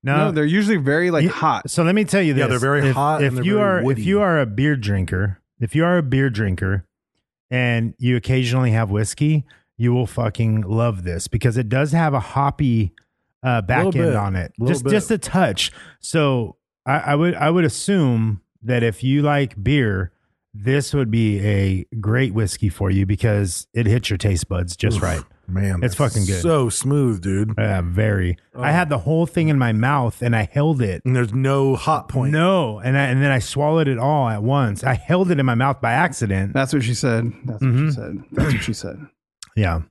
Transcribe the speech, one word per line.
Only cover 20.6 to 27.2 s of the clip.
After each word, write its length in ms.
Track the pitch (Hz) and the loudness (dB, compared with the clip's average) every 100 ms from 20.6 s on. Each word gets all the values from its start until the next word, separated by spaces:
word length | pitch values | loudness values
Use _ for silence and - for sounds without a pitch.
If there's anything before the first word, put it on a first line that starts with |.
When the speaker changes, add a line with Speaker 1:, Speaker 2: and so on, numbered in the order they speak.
| 101 139 131 | -2 0 0
Speaker 1:
would 160 | 147 120 | -2 0
be 280 | 113 110 101 | 2 2 0
a 460 | 104 98 98 95 - 113 | 0 2 0 -2 -4 -6
great 340 | 101 120 131 | -2 0 0
whiskey 360 | 104 101 - 104 | 0 -2 -2 -4
for 200 | - 98 | -2 0
you 160 | 95 98 | 0 0
because 640 | 104 117 101 98 - - | 0 0 0 -2 -6 -6
it 120 | 113 117 | -2 0
hits 240 | 117 - | 0 0
your 80 | 98 | -2
taste 320 | 107 90 - | 0 0 -2
buds 260 | 90 87 - | -4 -4 -4
just 220 | 117 107 | -2 0
Speaker 3:
Oof, 60 | |
Speaker 1:
right. 180 | 90 80 - _ - | -2 -4 -8 _ -6
Speaker 3:
man, 280 | 92 98 90 | -2 -2 0
Speaker 1:
It's 120 | 120 - | -2 0
Speaker 3:
that's 180 | 139 | 0
Speaker 1:
fucking 120 | 110 92 | 0 0
good. 140 | 95 | 0
Speaker 3:
so 280 | 170 156 120 | 2 2 0
smooth, 520 | - 131 143 131 101 | -2 0 2 2 0